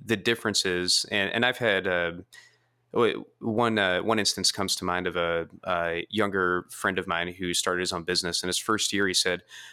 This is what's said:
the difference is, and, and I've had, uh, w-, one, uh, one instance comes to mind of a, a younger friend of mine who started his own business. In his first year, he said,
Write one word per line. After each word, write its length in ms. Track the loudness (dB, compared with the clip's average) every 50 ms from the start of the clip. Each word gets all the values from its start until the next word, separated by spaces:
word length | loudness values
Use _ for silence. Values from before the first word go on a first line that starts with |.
| -2
the 140 | -2 -2 0
difference 480 | 2 0 0 0 0 0 0 0 0
is, 400 | 0 0 0 0 2 0 0 0 0
and, 200 | 0 0 0 0
and 140 | 0 2 2
I've 140 | 2 0 2
had, 260 | 2 2 2 2 2
uh, 260 | 0 0 0 0 -2 -4 -6 -14 -18 -20 -20 -20 -20 _ _ _ _ _ _ _ _
w-, 320 | 0 2 2 2 2 0 -6 -12 _ _
one, 380 | -6 -2 0 2 2 2 4 2
uh, 220 | 2 4 2 2
one 180 | 2 2 2 2
instance 340 | 2 0 0 0 0 0
comes 240 | 0 0 -2 -2 -2 -2
to 80 | 0
mind 200 | -2 -2 0 -2
of 100 | -2 0
a, 320 | 0 0 0 0 -2 -2 -6 -10 -12 -4
a 420 | -2 -2 0 0 0 -2 -4 -6 -4
younger 560 | 0 0 0 2 2 2 2 2 2 0 -2 -6
friend 260 | -10 -4 -2 0 0 0
of 80 | -2
mine 220 | -2 -2 -2 -2 -4
who 260 | -6 -6 -4 -2 -2
started 280 | 0 0 0 0 0
his 120 | 0 -2 -2
own 100 | -4 -4
business. 380 | -2 -2 0 0 -2 -4 -2
In 60 | -2 -2
his 100 | -4 -4
first 340 | 0 0 0 0 0 0
year, 160 | 0 2 2 2
he 60 | 2
said, 300 | 2 0 0 0 -2 -6 _ -20 -20 -20 -20